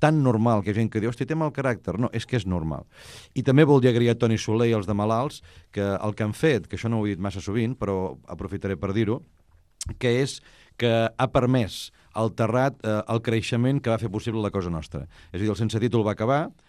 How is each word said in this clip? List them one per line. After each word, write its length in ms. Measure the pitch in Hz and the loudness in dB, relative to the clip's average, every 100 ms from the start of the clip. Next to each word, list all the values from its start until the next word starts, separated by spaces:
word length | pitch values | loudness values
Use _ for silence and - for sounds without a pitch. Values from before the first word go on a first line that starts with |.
tan 200 | 151 156 | 2 4
normal 380 | 131 110 117 107 | 4 4 2 2
que 60 | 92 | 0
hi 40 | |
ha 40 | 107 | 0
gent 100 | 113 | 0
que 120 | 110 | 0
diu, 60 | 110 | -2
"Hosti, 140 | - 135 | -4 -4
té 80 | 160 | -2
mal 140 | 156 | -4
caràcter". 440 | 123 135 104 - 90 | -2 -4 -2 -4 -2
No, 80 | 127 113 | -2 -4
és 100 | - | -4
que 120 | 123 | -4
és 60 | 92 | 0
normal. 380 | 90 80 67 - - - - - | -2 -2 -6 -10 -20 -20 -20 -10
I 100 | - 131 | -4 4
també 200 | 135 151 | 6 8
voldria 240 | 139 123 | 6 6
agrair 160 | 117 120 | 4 2
a 40 | 117 | 2
Toni 200 | 117 110 | 2 2
Soler 320 | - 110 117 | 0 2 2
i 40 | |
als 140 | 110 101 | 2 0
de 80 | 101 | 0
Malalts 460 | 107 113 147 - - - - | 0 0 -2 -6 -20 -20 -12
que 140 | 101 101 | -2 0
el 220 | 98 107 104 | 0 -4 -4
que 80 | 107 | -4
han 80 | |
fet, 320 | - 160 117 - | 0 2 2 -2
que 120 | - | -6
això 100 | 117 | -2
no 100 | 113 | 0
ho 60 | 104 | -2
he 60 | |
dit 80 | 90 | -2
massa 200 | 98 98 | -4 -6
sovint, 320 | 92 110 117 131 | -4 -2 -2 -2
però 380 | 98 95 92 65 - | -2 -2 -4 -8 -14
aprofitaré 500 | 80 95 101 98 92 | -10 -8 -6 -6 -4
per 120 | 98 101 | -2 0
dir-ho, 240 | 107 113 - _ _ _ _ _ 131 - | 0 -2 -6 _ _ _ _ _ -12 -4
que 180 | 123 120 | 0 0
és 180 | 139 - - - - - | 0 -4 -18 -20 -20 -2
que 100 | 120 113 113 | 0 2 0
ha 180 | - 131 | 0 0
permès 600 | 139 123 127 95 - - _ _ | 2 2 2 0 -6 -14 _ _
al 180 | - 113 | -4 -4
Terrat, 460 | - 110 120 135 110 | 0 0 2 0 0
eh, 200 | 110 107 - | -2 -2 0
el 140 | 113 | -2
creixement 580 | 117 113 - 120 127 139 | 0 -2 0 0 2 0
que 120 | 120 | 0
va 80 | 113 | -2
fer 100 | 113 | -2
possible 320 | 101 117 113 | -4 -4 -2
la 80 | 101 | -2
Cosa 200 | 98 90 | -2 -2
Nostra. 340 | 82 78 76 71 - - | -4 -6 -10 -12 -16 -12
És 100 | 87 | -4
a 40 | |
dir, 60 | 107 | -2
el 80 | 98 | 0
Sense 180 | 113 107 | -2 0
Títol 240 | 117 117 104 | 0 2 0
va 100 | 104 | 0
acabar... 320 | 113 143 165 - | 0 0 -2 -10